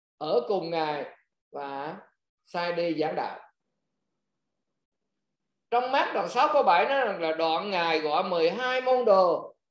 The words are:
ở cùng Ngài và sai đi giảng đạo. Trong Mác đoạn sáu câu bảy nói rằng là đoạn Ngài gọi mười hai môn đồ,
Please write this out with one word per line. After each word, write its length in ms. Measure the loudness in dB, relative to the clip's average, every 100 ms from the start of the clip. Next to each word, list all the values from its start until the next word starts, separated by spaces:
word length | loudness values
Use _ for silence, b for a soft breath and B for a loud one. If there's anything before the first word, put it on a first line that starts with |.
| _ -10
ở 240 | -2 0 0
cùng 220 | -2 -2
Ngài 360 | -4 -4 -4 -8 -14 _ _ _
và 460 | -14 -10 -10 -10 -12 -18 _ _ _ _
sai 260 | -6 -4
đi 240 | -2 -2 -2
giảng 160 | -2 -4
đạo. 240 | -6 -8 -18 _ _ _ _ _ _ _ _ _ _ _ _ _ _ _ _ _ _ _ _ _ -4
Trong 220 | -2 0
Mác 200 | 0 0
đoạn 160 | -2 -2
sáu 200 | 0 2
câu 100 | 4
bảy 220 | 4 4 4
nói 140 | 0
rằng 220 | 0 -2
là 100 | -4
đoạn 400 | 0 0 0 -2
Ngài 280 | -2 0 0
gọi 240 | 0 -2
mười 260 | 0 0 0
hai 300 | 0 -2 -2
môn 240 | 2 2 6
đồ, 460 | 6 6 2 -4 -18 _